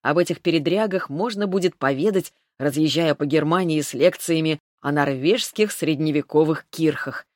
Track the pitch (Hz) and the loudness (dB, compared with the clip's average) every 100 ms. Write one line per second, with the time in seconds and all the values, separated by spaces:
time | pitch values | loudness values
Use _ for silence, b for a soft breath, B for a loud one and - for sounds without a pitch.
0 | - 151 175 170 - 165 147 185 220 185 | 2 2 0 -2 0 0 0 0 0 -2
1 | - 143 220 202 202 190 180 - 131 135 | -4 -6 -4 -4 -2 0 -2 0 -2 0
2 | 185 190 - _ _ _ 143 143 156 139 | 0 0 -4 _ _ _ -2 2 0 2
3 | 165 143 147 156 151 175 180 156 143 123 | 0 0 0 0 2 0 2 -2 -2 2
4 | 165 - - 165 156 151 _ _ 143 147 | 2 2 -2 0 0 -2 _ _ -2 0
5 | 143 131 143 226 - - 208 - 160 147 | 0 0 2 2 0 -2 -2 0 -2 0
6 | 156 147 139 151 156 156 - - 160 139 | 0 -2 0 2 2 0 -6 -2 0 0
7 | - - - | -8 -10 -16